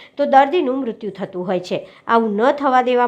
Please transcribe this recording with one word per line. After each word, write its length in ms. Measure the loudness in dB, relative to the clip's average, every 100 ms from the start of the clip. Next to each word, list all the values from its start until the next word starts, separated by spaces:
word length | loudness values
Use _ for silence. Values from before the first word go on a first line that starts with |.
| -12
તો 140 | -6 2
દર્દીનું 500 | 4 4 2 -2 -4
મૃત્યુ 340 | -6 -8 -10 -10
થતું 300 | -10 -8 -4
હોય 140 | -4 -4
છે. 140 | -8 -8 -12 0
આવું 300 | 0 2 0
ન 160 | 0 0
થવા 220 | 0 2 2
દેવા 180 | 0